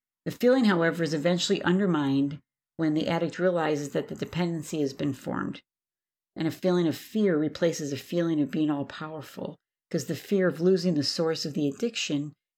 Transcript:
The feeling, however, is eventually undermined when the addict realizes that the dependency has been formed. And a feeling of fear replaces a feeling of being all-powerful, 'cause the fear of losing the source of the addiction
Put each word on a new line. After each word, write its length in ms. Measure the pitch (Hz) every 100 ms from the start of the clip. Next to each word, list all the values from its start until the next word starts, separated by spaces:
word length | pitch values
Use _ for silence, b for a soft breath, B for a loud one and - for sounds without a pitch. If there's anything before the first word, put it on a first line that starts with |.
| _ _
The 80 | 170
feeling, 320 | - 247 262
however, 400 | 214 175 165 170
is 100 | 160
eventually 480 | 156 170 180 - 196
undermined 800 | - 185 202 156 139 135 139 151 - _ _ -
when 180 | 160
the 120 | 151 -
addict 320 | 165 170 -
realizes 520 | 180 175 156 147 143
that 180 | 156 -
the 80 | -
dependency 640 | 143 170 175 165 147 156
has 120 | 139
been 200 | - 147
formed. 480 | 127 - - - - - _ _ _ _ _ _
And 140 | - 160
a 20 |
feeling 380 | - 185 175 165
of 80 | 139
fear 420 | - 220 202 151
replaces 540 | 151 - 170 165 143
a 40 | 131
feeling 440 | - 175 165 151
of 100 | 135
being 200 | 156 151
all-powerful, 840 | 143 139 - 156 156 - - - 156 _ _ _
'cause 160 | 170 -
the 100 | 156
fear 320 | - 196 180
of 120 | 151
losing 340 | 180 185 180
the 100 | 147
source 400 | 135 - 160 160
of 100 | 156
the 140 | 160 143
addiction 640 | 135 233 - - 147 147 - _